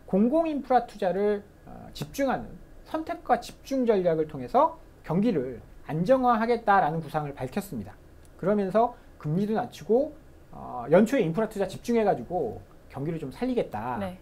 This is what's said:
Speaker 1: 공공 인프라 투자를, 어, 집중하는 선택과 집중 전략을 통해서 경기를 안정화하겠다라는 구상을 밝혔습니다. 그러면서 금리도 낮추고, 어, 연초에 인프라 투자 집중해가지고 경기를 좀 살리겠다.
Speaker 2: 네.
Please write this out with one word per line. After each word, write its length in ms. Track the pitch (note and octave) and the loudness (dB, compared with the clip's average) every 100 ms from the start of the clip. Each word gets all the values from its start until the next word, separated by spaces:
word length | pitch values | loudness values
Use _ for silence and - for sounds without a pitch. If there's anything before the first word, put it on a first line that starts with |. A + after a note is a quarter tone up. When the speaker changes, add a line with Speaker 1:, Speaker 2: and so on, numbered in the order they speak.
Speaker 1:
공공 420 | - F#3 A#3 D#4 E4 | 0 2 4 4 2
인프라 380 | C#4+ - B3 | -2 2 2
투자를, 580 | A#3+ - F#3 F3+ G#3 G#3 - - | 2 -2 -2 0 0 -2 -6 -20
어, 240 | C3 A#2 A2 | -20 -18 -16
집중하는 520 | - D3 - C4+ F3 G#2+ D#3+ - - | -12 -8 -4 -2 -2 -6 -16 -20 -20
선택과 560 | - D#4+ D#4+ E4+ - B3+ | -10 -8 -6 -6 0 0
집중 460 | - - - C4+ A#3 | -2 -16 -4 0 2
전략을 420 | G3+ F3 D#3+ D#3 | 2 2 2 -2
통해서 500 | C#3 B2 B3+ D#4+ - - - | -6 0 4 4 0 -18 -12
경기를 580 | - E3 A#3 E3+ B2+ A2+ - - - | -2 0 2 2 -2 -8 -16 -14 -6
안정화하겠다라는 1120 | D3+ F#3 C4 B3 A3+ A3+ A#3 A3+ G3 D3 E3 | 0 2 4 4 2 2 0 4 4 4 0
구상을 320 | D3 D#3 D3 | -4 -4 -4
밝혔습니다. 600 | C#3 C3 G#3 - B2 G2 - - - - - | -6 -8 -6 -8 -8 -10 -14 -20 -20 -20 -6
그러면서 580 | F3+ G#3 F#3+ G#3 A#3+ - - - | 0 0 2 2 2 -2 -20 -8
금리도 380 | D3+ D#3+ G#3 | -2 0 0
낮추고, 600 | G#3+ B2+ - D3+ A#3 D4+ - - - - | -2 -4 -6 0 2 2 -6 -20 -20 -18
어, 320 | - C3 B2 B2 | -14 -12 -8 4
연초에 320 | F3 A3 C4+ | 4 6 2
인프라 260 | E3 E3 G#3+ | 0 0 -2
투자 180 | G3 G3 | -2 -6
집중해가지고 920 | - - A#3 G#3 C#3 A#2 F3 B2 G2 - - - | -6 -2 2 2 0 -2 -4 -4 -6 -16 -20 -16
경기를 280 | C3+ C#3+ E3 | -10 -8 -6
좀 140 | C3+ | -10
살리겠다. 640 | - B3+ A#3 - G#2 A#2+ B2+ | -6 -4 -2 -4 -6 -6 -6
Speaker 2:
네. 180 | F#2 F2+ | -8 -10